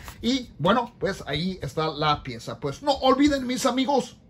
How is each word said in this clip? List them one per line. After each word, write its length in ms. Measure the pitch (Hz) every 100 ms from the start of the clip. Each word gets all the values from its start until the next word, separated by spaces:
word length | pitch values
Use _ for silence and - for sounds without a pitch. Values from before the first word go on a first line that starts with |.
| - -
Y 280 | 233 262 233 -
bueno, 340 | 175 247 240 -
pues 240 | 180 - 131
ahí 320 | 151 185 180
está 260 | 151 160 156
la 340 | 147 151 147
pieza. 380 | 131 117 - 117
Pues 200 | 143 -
no 120 | 285
olviden, 520 | - 262 262 294 277
mis 220 | 247 254 247
amigos, 520 | 254 262 262 - -